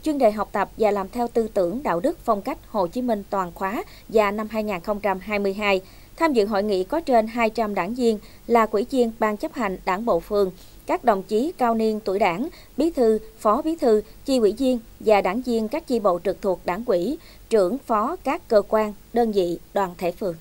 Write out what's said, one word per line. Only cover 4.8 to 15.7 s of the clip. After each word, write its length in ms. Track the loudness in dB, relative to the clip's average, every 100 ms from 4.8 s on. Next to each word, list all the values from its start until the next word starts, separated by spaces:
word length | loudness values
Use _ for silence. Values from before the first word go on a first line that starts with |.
không 200 | -4 -2
trăm 200 | -2 -2
hai 180 | -4 -2
mươi 160 | -2
hai. 260 | -2 0 0 -2 -20 -20 -2
Tham 160 | 2
dự 140 | 2 2
hội 160 | 0
nghị 220 | 0 -2
có 160 | 0 -4
trên 260 | 2 2 2
hai 240 | 0 0
trăm 240 | 0 -2
đảng 200 | -2 -4
viên 240 | 0 2 0 -6 -16 2
là 200 | 4 4
ủy 160 | 2 0
viên 220 | 0 0 0
Ban 180 | -2 -2
Chấp 180 | -6
hành 240 | -4 -4 -4
Đảng 200 | -2 -2
bộ 160 | 0 0
phường, 300 | 0 0 0 -2 -20 -18 -4
các 180 | 0
đồng 180 | 2 0
chí 300 | 0 -2 -2 0
cao 160 | 0
niên 260 | 2 0 0
tuổi 180 | -2 0
Đảng, 300 | 0 0 -6 -8 -12 -2
bí 140 | -2
thư, 280 | 2 2 2 -4 -2
phó 240 | 0 2
bí 140 | 0 0
thư, 260 | 2 2 0 -12
chi 140 | -2 2
ủy 160 | 2 2
viên 200 | 0 0 -6 -4
và 200 | 2 2
đảng 220 | 2 -2
viên 260 | -2 -2
các 180 | -2